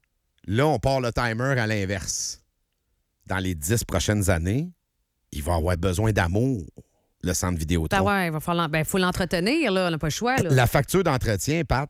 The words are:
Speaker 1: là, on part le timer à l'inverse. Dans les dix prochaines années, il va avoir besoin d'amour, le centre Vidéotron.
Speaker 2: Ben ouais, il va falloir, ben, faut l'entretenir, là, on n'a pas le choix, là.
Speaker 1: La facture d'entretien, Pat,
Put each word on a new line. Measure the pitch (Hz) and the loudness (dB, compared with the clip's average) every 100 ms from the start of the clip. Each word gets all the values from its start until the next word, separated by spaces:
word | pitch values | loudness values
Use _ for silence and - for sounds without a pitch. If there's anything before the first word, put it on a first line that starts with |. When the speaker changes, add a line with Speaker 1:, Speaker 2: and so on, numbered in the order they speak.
| _ _ _ _ - | _ _ _ _ -4
Speaker 1:
là, | 110 151 | 2 2
on | 143 | 2
part | 135 135 | 0 0
le | 123 | 0
timer | 120 120 113 131 127 | 0 -2 0 0 0
à | 107 | 0
l'inverse. | 107 95 98 - - - - _ _ _ _ _ _ _ _ - | 0 -2 -4 -6 -6 -6 -10 _ _ _ _ _ _ _ _ -6
Dans | 95 | -4
les | 92 82 | -2 -2
dix | 76 117 | 0 -2
prochaines | - 90 - 104 92 | 0 0 2 2 2
années, | 85 90 123 180 - _ _ _ _ _ | 2 2 -2 -4 -10 _ _ _ _ _
il | 76 | -6
va | 78 85 | -2 0
avoir | 85 85 | 2 2
besoin | 95 87 110 | 0 2 2
d'amour, | 104 87 101 135 113 - - - _ _ _ | 2 2 2 0 -2 -6 -16 -20 _ _ _
le | 87 | -4
centre | - 92 87 | 0 0 -2
Vidéotron. | 78 85 78 196 | 0 0 2 2
Speaker 2:
Ben | 196 | 2
ouais, | 196 170 | 0 -2
il | |
va | 156 | -4
falloir, | 175 170 165 | -2 -2 0
ben, | 160 151 | -2 0
faut | 196 | 0
l'entretenir, | 180 180 180 175 190 320 254 | 0 0 -2 0 0 0 0
là, | 190 180 | 0 0
on | |
n'a | 156 | -2
pas | 156 | -2
le | |
choix, | - 240 262 | -2 -2 0
là. | 180 | 2
Speaker 1:
La | 131 120 | 4 4
facture | 151 - 190 | 2 2 2
d'entretien, | 165 127 117 98 - 165 | 2 2 0 -2 0 0
Pat, | 139 123 147 | 0 -2 -2